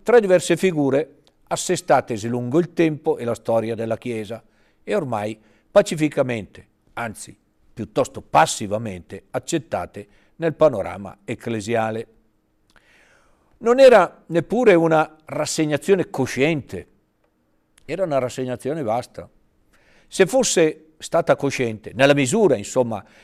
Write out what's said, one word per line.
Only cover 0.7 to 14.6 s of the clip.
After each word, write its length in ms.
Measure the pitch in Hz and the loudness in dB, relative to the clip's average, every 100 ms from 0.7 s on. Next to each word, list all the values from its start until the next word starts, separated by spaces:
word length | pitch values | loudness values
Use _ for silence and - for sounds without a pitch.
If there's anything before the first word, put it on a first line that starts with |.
| 160 139 131 156 _ _ _ - | 0 0 0 -2 _ _ _ -8
assestatesi 800 | 165 - 180 - 139 - 113 107 | -6 -4 -4 2 2 2 -6 -4
lungo 300 | 123 123 143 | -6 -2 0
il 140 | 170 | 0
tempo 460 | - 165 147 - 156 | 0 0 0 -4 -4
e 60 | |
la 100 | 117 | -4
storia 400 | 113 - 143 110 | -6 -2 -2 0
della 240 | 110 113 110 | -4 -6 -6
Chiesa 440 | 123 113 104 113 _ _ _ _ | -6 -8 -8 -12 _ _ _ _
e 120 | - | -6
ormai 440 | 208 147 110 107 110 _ _ _ | -4 -4 -4 -6 -10 _ _ _
pacificamente, 960 | - 202 170 156 143 131 117 92 - - _ _ | 2 2 0 -2 -2 -2 -4 -8 -16 -20 _ _
anzi 420 | - 120 101 - - _ _ _ | -12 -12 -12 -20 -20 _ _ _
piuttosto 480 | - 104 - 127 - | -14 -8 -4 -4 -4
passivamente 1000 | - 147 156 - 104 104 113 92 85 98 _ | -2 2 2 0 -6 -6 -6 -12 -14 -20 _
accettate 800 | 131 - 170 131 101 87 - 101 _ _ - | -12 -6 -6 -4 -8 -8 -14 -20 _ _ -8
nel 180 | 165 | -6
panorama 640 | 151 156 117 87 92 98 - | 2 2 2 -8 -10 -14 -16
ecclesiale. 800 | - 120 - 113 98 113 110 110 113 _ _ _ _ _ _ _ _ _ _ _ _ _ _ _ | -12 -10 -6 -8 -4 -2 -2 -6 -12 _ _ _ _ _ _ _ _ _ _ _ _ _ _ _
Non 200 | 226 247 | 0 6
era 460 | 269 226 175 - - | 8 8 6 -2 -6
neppure 460 | 165 165 220 | -4 -2 0